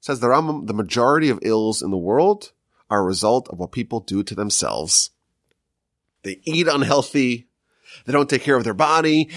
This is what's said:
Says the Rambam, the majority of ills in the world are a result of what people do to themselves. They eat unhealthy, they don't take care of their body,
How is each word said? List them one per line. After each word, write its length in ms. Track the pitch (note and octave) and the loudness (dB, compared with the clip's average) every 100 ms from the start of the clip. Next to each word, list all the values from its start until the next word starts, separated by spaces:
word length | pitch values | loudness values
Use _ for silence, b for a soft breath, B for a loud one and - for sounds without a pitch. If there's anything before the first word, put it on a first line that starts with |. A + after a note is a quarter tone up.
Says 200 | - C3+ | -4 -2
the 60 | A#2+ | 2
Rambam, 400 | C3+ D#3+ D3+ G#2+ | 2 2 -4 -6
the 80 | |
majority 560 | G#2 G2+ A#2 A#2+ D3+ D#3 | -6 -2 2 2 4 2
of 80 | A2+ | 0
ills 420 | G#2 A2 A2 G#2+ | 0 0 0 -2
in 80 | F2+ | -4
the 60 | F#2+ | -4
world 560 | F2 A#2+ F3+ G#3 - _ _ _ _ | 0 2 2 0 -6 _ _ _ _
are 100 | G#2 | 0
a 40 | |
result 440 | F#2 F#2+ G#2+ B2 B2 | 0 0 0 0 -2
of 100 | F2 | -10
what 140 | F#2 | -10
people 280 | - A2+ A#2 | -8 -6 -8
do 220 | G2 F#2+ | -4 -4
to 120 | G2 | -4
themselves. 760 | G2 G#2 - - G#1 D#2 - - _ _ _ _ _ _ _ _ _ _ _ | -6 -4 -2 -4 -4 0 0 0 _ _ _ _ _ _ _ _ _ _ _
They 180 | G2 F#2 | -14 -10
eat 240 | - D#3+ E3+ | -4 0 2
unhealthy, 800 | C#3+ C3 C#3 C3 D3 B2+ A#2+ - _ _ B B B | 2 2 2 2 0 0 -2 -8 _ _ B B B
they 80 | - | -2
don't 160 | C#3 C#3+ | 0 2
take 140 | C3+ | 0
care 140 | C#3+ C3+ | 2 0
of 80 | |
their 100 | A#2 | 2
body, 560 | G2 D#3 D#3+ D#3+ D#3 D#3 | 0 2 2 4 2 0